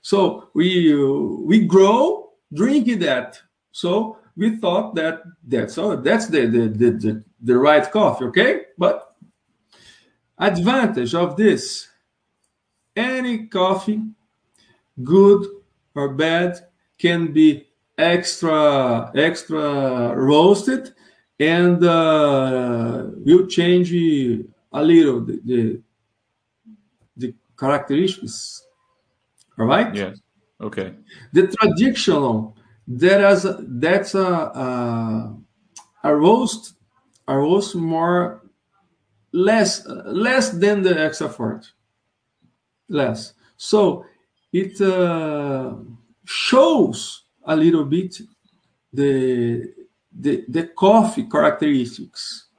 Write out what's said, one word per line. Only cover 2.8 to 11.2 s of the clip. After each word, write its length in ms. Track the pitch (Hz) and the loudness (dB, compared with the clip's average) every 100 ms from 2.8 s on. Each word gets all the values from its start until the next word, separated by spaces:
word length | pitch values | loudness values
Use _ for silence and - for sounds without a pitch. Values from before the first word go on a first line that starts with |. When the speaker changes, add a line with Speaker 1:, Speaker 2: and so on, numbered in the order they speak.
| 226 214 | 0 -2
Speaker 1:
that. 400 | 160 127 123 - _ _ _ | -2 -2 -6 -18 _ _ _
So 460 | - 175 202 220 - _ - | -8 -2 -2 -4 -10 _ -4
we 200 | 220 220 | -2 -2
thought 380 | 180 185 220 165 | -2 -2 -2 -4
that 260 | 160 165 - _ 123 | -6 -6 -16 _ -6
that's 320 | 120 110 - | -4 -4 -6
all, 200 | 202 147 | -4 -2
that's 300 | 131 220 220 | -2 -2 -2
the, 200 | 156 117 | -2 0
the, 200 | 117 113 | 0 -2
the, 220 | 104 120 | 0 0
the, 320 | 110 110 107 - _ | 0 -4 -6 -12 _
the 160 | 117 123 | 0 2
right 320 | 143 151 143 | 4 4 2
coffee, 340 | 214 202 - 123 | 0 0 0 -4
okay? 380 | 165 247 311 - - | 0 0 0 -8 -2
But 380 | 175 - - _ - _ _ _ _ _ _ _ _ _ _ _ | -2 -2 -10 _ -20 _ _ _ _ _ _ _ _ _ _ _
advantage 760 | 202 175 180 262 226 - 117 | -2 0 0 2 0 -2 -4
of 200 | 170 | -2